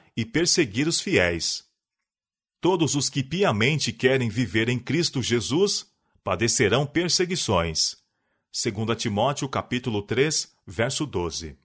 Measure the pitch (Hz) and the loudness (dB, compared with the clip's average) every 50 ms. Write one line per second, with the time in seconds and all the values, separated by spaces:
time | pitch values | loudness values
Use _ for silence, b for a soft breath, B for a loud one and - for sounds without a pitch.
0 | b b b b 110 - - 151 175 170 - 190 160 107 95 120 151 165 160 - | b b b b -6 -2 -2 0 2 2 2 2 2 0 0 -2 -2 0 0 -2
1 | - 208 170 104 90 87 87 82 - - - - - _ _ _ _ _ _ _ | -2 0 2 2 4 2 2 -2 -4 -4 -6 -6 -10 _ _ _ _ _ _ _
2 | _ _ _ _ _ _ _ _ _ _ _ _ - 170 190 175 160 135 - 143 | _ _ _ _ _ _ _ _ _ _ _ _ 0 0 2 2 2 0 0 0
3 | 135 - - 143 135 - 160 185 202 175 117 101 110 139 160 143 - 120 - - | -2 -2 -2 -4 -4 -2 -2 0 0 2 2 2 2 2 2 0 -2 -4 -2 0
4 | - 123 135 131 120 113 98 117 127 - - 110 113 117 123 120 - - 131 170 | 2 2 4 2 0 0 0 -2 -2 0 0 0 2 2 0 -2 -2 -2 -2 0
5 | 165 - - 139 113 - 117 120 101 - 127 170 202 202 - - - _ _ _ | 0 0 -2 -2 -2 0 0 0 0 0 0 2 2 2 0 -2 -6 _ _ _
6 | _ _ _ _ - 101 92 90 113 117 - - 120 92 104 127 147 135 - 170 | _ _ _ _ -6 -4 -2 0 2 2 2 4 4 4 4 2 0 0 0 -2
7 | 180 170 - - 185 170 185 147 - - 101 87 85 82 78 - - - - - | 0 0 0 0 0 0 -2 -2 -2 0 0 2 0 0 0 -2 -2 -2 -4 -8
8 | _ _ _ _ _ _ _ _ _ _ - - - 127 101 101 113 107 117 110 | _ _ _ _ _ _ _ _ _ _ -8 -6 -4 -4 -2 -2 -2 -2 -2 -2
9 | - 117 101 101 120 135 143 - 151 131 - 110 - - 123 123 - 123 107 101 | -2 -2 0 2 2 0 0 -2 -4 -4 -4 -4 -4 -2 -4 -4 -2 -2 -2 -4
10 | 101 - 110 117 143 156 147 - - - _ _ _ - 90 - 113 135 135 - | -4 -2 0 2 2 2 2 -2 -4 -6 _ _ _ -8 -4 -2 -2 0 0 -2
11 | 156 - - 92 87 82 - - 80 78 67 - _ | -4 -4 -2 -2 -2 -2 -4 -6 -10 -12 -14 -16 _